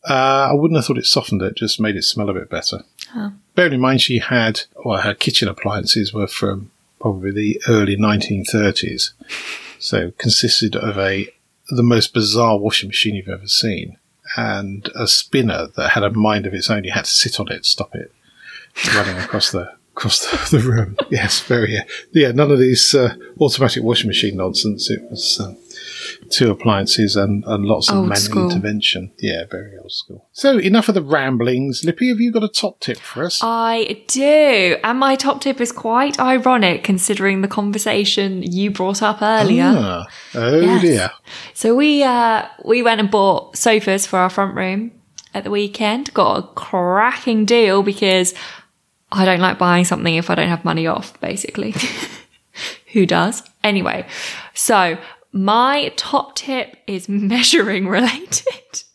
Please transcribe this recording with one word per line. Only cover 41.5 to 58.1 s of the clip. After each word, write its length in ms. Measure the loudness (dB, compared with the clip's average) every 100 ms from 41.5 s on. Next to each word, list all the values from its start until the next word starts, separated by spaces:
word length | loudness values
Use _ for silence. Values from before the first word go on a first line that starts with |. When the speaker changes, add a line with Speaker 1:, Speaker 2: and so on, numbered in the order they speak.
Speaker 2:
So 200 | -2 2
we, 280 | 4 4 4
uh, 440 | 2 2 2 0 -4 -12
we 180 | 0 2
went 180 | 4 2
and 100 | 2
bought 460 | 4 4 2 -2 -2
sofas 500 | 2 2 2 0 0
for 120 | 0
our 120 | 2
front 240 | 0 -2 -2
room 340 | -4 -4 -6 -12 _ -20 -12
at 120 | -10
the 60 | -4
weekend. 600 | -2 -2 -2 -2 -2 -2
Got 240 | 2 2 2
a 40 | -4
cracking 880 | -10 -6 -2 0 2 2 0 0 0 4
deal 360 | 4 6 4
because 520 | 2 0 2 4 2 -4 -16 -18 _ _ _ _ _
I 140 | 2
don't 160 | 4 4
like 180 | 2 2
buying 260 | 2 4
something 300 | 2 0 0 -2
if 120 | -2
I 60 |
don't 140 | 0 0
have 160 | 0 -2
money 200 | -2 -2
off, 320 | -4 -6 -10
basically. 540 | -8 -8 -8 -8 -6 -6 -6 -8 -12 -14 -20
<laughs> 580 | _ _ -14 -12 -14 _
Who 140 | 2 2
does? 360 | 2 0 -4 -12 _
Anyway, 440 | 0 0 0 -4 -8 -12 -12 -12 -14
so 440 | -4 2 2 2 -2 -10 -20 _
my 600 | -2 0 2 2 0 -4 -6
top 400 | -2 -2 -4 -10
tip 400 | -6 -6 -8 -12 -10
is 220 | -8 -4
<laughs> 0 |
measuring 800 | -2 0 2 2 2 2 0 0
related. 960 | 2 0